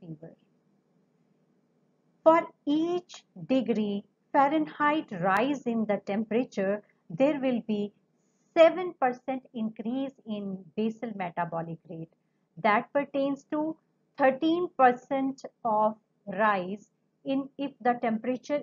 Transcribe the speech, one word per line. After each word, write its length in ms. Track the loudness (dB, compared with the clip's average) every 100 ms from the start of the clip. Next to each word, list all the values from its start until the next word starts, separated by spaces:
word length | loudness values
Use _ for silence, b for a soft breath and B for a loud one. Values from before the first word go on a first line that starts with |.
fever. 340 | -18 -16 -18 -20 _ _ _ _ _ _ _ _ _ _ _ _ _ _ _ _ _ _
For 240 | 4 4 2 _ -2
each 580 | 0 2 -2 -6 -20 _ -14 0
degree 580 | 0 2 -2 -2 -4 -8 _ _
Fahrenheit 760 | 2 4 2 -2 -2 0 0 -4 -2
rise 420 | 0 2 0 -2
in 240 | -2 -2 -2
the 160 | -2
temperature, 800 | -2 -4 0 -2 -2 -2 -2 -2 b b -14
there 320 | 0 0 2
will 220 | -2 -2 -2
be 260 | -4 -4 _ _ _ _ _ _ 6
seven 360 | 6 6 -6 -2
percent 420 | -2 -2 -8 -8 -8
increase 580 | -6 -6 -6 -6 -4 -6 -10 -10
in 320 | -8 -6 -10 -10 -4
basal 360 | -4 -4 -10 -6
metabolic 600 | -6 -4 -4 -4 -8 -12 -12
rate. 240 | -14 -14 _ _ _ _ -2
That 300 | 2 2 2
pertains 520 | -2 -2 -2 -2 -4 -4
to 240 | -4 -4 -6 _ _ _ 2
thirteen 500 | 2 4 0 0 -2 4
percent 640 | 4 4 -4 -4 -2 -6 -14 _
of 320 | 0 2 2 0 _ _ -10
rise 640 | 0 2 2 -2 -8 -12 _ _ _
in 240 | -4 -2 -4 -8
if 160 | -8 -2
the 140 | -2 0
temperature 580 | -2 -2 -2 -6 -2 -4